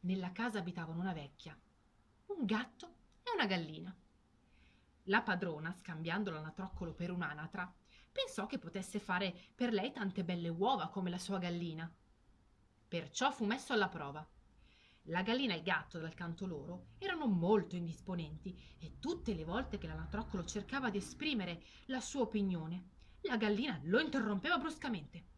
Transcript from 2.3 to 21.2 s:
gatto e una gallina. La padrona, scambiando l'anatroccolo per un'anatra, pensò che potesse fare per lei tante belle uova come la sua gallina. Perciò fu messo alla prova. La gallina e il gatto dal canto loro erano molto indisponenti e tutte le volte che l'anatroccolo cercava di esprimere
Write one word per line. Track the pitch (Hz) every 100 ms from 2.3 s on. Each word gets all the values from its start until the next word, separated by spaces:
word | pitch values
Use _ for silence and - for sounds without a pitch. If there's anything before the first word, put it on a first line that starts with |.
| 403 226
gatto | 214 254 - 339 - - -
e | -
una | 453 226
gallina. | 185 156 156 175 - - _ _ _ _ - - - _ _
La | - 208
padrona, | 233 185 185 151 160
scambiando | 185 - 160 165 175 202
l'anatroccolo | 156 156 - 190 - 170
per | 165 175
un'anatra, | 180 160 151 160 - 180 - _ - -
pensò | - 523 - 202
che | -
potesse | - 196 190 208
fare | - 180 196 180 - -
per | 247
lei | 220 214
tante | 262 196 185 175
belle | 175 170
uova | 165 202 254 165
come | - 180
la | 180
sua | 180 196
gallina. | 175 170 170 160 165 - - - _ - - - _ _ -
Perciò | 175 170 - 269
fu | 277 208
messo | 247 -
alla | 240 190
prova. | 170 143 147 160 - - - - - - - -
La | 170
gallina | 190 247 269
e | 170
il |
gatto | 160 165 - 175
dal | 160
canto | - 170 170 190
loro | 156 143 180 - -
erano | 392 349 277
molto | 185 170 214 - 180
indisponenti | 170 165 - 180 156 156 196 180 - -
e | 156 -
tutte | 285 349 277
le | 185
volte | 160 196 262 196
che | 165
l'anatroccolo | 156 160 202 220 190 170
cercava | 208 208 277 254
di | 196
esprimere | 196 -